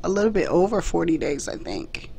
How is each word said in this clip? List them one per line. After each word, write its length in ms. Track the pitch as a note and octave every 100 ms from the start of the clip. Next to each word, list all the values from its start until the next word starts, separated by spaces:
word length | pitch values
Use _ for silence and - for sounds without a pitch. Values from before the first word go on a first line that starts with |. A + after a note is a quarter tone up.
A 60 | E3
little 220 | G3 G#3+
bit 180 | G3+ -
over 320 | D#3+ G3 G#3+
forty 360 | - E3+ E3+ D#3+
days, 300 | C3+ C#3 -
I 100 | -
think. 520 | - F#2+ - - -